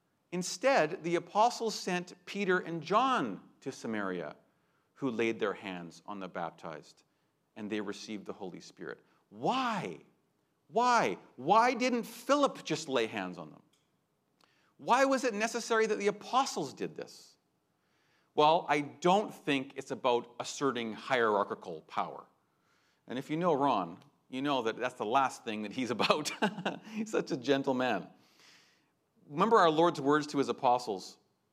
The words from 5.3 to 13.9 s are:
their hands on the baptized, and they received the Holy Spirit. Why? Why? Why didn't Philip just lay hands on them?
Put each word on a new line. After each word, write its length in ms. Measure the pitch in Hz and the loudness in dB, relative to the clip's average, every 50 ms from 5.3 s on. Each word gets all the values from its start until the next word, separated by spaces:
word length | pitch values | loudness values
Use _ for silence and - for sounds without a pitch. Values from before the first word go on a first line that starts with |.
| 113 107 | 0 0
their 140 | 110 101 92 | -2 -2 -2
hands 480 | - - 98 92 90 87 82 80 - - | -4 -8 -10 -10 -10 -10 -14 -16 -18 -14
on 140 | 95 104 98 | -14 -12 -10
the 80 | 95 87 | -10 -10
baptized, 760 | 85 92 85 80 80 - - 85 78 73 - - - _ _ _ _ _ _ _ _ _ _ _ - | -8 -8 -8 -8 -10 -12 -14 -14 -14 -14 -16 -20 -20 _ _ _ _ _ _ _ _ _ _ _ -14
and 120 | 113 107 101 | -12 -8 -6
they 120 | 110 107 | -4 -4
received 460 | 104 101 98 - - - 110 98 90 | -4 -6 -8 -10 -10 -10 -12 -10 -10
the 60 | 101 | -12
Holy 280 | 92 - 101 90 85 85 | -12 -12 -12 -12 -14 -14
Spirit. 400 | 85 - - - 90 67 - - _ _ _ _ _ _ | -18 -20 -18 -14 -12 -12 -12 -14 _ _ _ _ _ _
Why? 640 | 98 107 127 185 240 262 262 240 220 185 127 92 78 - - _ _ _ _ _ _ _ _ _ _ _ _ _ | -12 -6 -2 -2 -2 0 -2 -4 -4 -4 -6 -8 -10 -12 -16 _ _ _ _ _ _ _ _ _ _ _ _ _
Why? 460 | 147 220 247 247 240 226 156 107 90 - - - _ | -2 2 2 4 4 4 4 2 -2 -4 -10 -18 _
Why 380 | - 127 156 202 220 233 254 269 | -6 0 4 6 6 6 4 4
didn't 300 | 214 247 254 247 233 202 | 2 0 0 0 0 -4
Philip 580 | - - - - - 277 294 277 - - - | -6 -10 -6 0 0 2 4 2 2 0 -2
just 260 | - - 160 147 - - | -6 -4 -4 -4 -2 0
lay 180 | 131 123 113 | 0 0 0
hands 300 | 110 117 104 92 92 87 | 0 -2 -4 -6 -6 -8
on 140 | 87 82 76 | -10 -14 -14
them? 80 | 76 78 _ _ _ _ _ _ | -16 -20 _ _ _ _ _ _